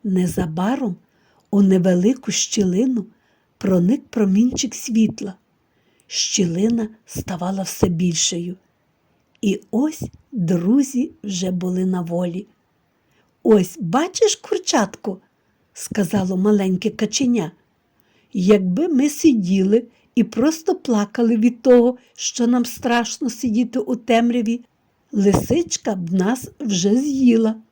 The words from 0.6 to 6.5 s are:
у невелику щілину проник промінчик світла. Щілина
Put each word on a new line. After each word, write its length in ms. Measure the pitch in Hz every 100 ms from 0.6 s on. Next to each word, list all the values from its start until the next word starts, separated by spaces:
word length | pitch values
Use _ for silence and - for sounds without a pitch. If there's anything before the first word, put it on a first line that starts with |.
| 190 277 247 175 _ _ _ _ _
у 100 | 202
невелику 680 | 196 190 180 180 190 262 -
щілину 760 | - - - 190 180 262 240 185 _ _ _ _ _
проник 500 | 196 185 175 277 -
промінчик 680 | - 202 190 240 - 247 -
світла. 580 | - 226 214 214 202 185 _ _ _ _ _ _ _
Щілина 840 | - - - 180